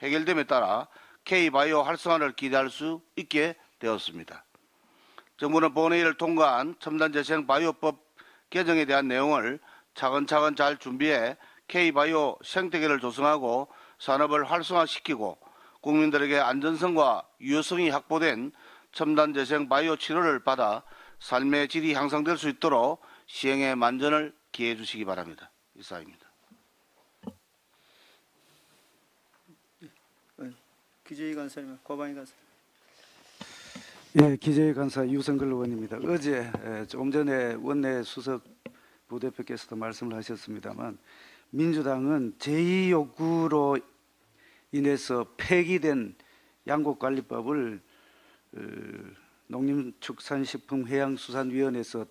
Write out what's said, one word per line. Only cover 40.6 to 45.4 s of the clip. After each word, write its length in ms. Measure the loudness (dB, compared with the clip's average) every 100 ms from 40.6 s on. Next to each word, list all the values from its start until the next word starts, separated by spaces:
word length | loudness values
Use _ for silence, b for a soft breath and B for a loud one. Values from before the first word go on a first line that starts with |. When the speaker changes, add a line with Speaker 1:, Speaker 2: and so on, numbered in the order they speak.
| -12 -12 -12 -14 B B B B B
Speaker 3:
민주당은 840 | -2 0 0 0 0 0 0 -2 -6
제이 500 | -4 0 2 2 4
욕구로 880 | 2 0 -2 0 2 2 4 4 2 -2 _ _ _ _ b b b b
인해서 560 | 0 2 0 0 -2 -2
폐기된 800 | -6